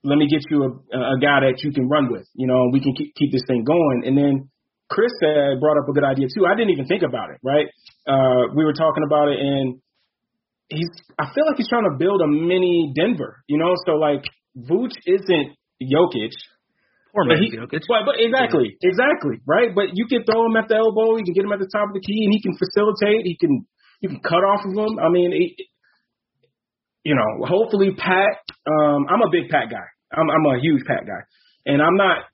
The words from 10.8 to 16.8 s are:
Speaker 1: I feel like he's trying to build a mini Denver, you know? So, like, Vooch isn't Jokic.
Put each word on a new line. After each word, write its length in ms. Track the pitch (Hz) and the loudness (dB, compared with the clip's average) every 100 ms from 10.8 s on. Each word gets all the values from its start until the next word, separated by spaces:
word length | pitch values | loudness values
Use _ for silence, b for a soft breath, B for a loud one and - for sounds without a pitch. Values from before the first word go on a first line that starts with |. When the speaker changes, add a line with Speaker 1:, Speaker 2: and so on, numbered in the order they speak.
| 170 - _ - | -8 -10 _ -10
Speaker 1:
I 80 | 143 - | -6 -2
feel 80 | 311 | -2
like 100 | 285 | -2
he's 100 | 226 | -2
trying 160 | 240 | 0
to 140 | 208 135 | -2 0
build 220 | 170 202 | 0 0
a 60 | 156 | 0
mini 680 | 147 170 185 180 170 156 135 | 0 0 0 2 0 -2 -2
Denver, 480 | 190 196 117 - _ | -2 -2 -6 -12 _
you 100 | 147 | -2
know? 160 | 170 180 - | 0 0 0
So, 80 | 151 | 0
like, 240 | 151 143 - _ _ 127 | 0 -2 -6 _ _ -20
Vooch 380 | 120 180 247 - - | -4 -2 -2 -8 -2
isn't 420 | 190 - 170 139 - _ _ | -2 2 0 0 -10 _ _
Jokic. 480 | 127 147 175 120 110 - - _ _ _ | -2 2 2 0 -8 -10 -20 _ _ _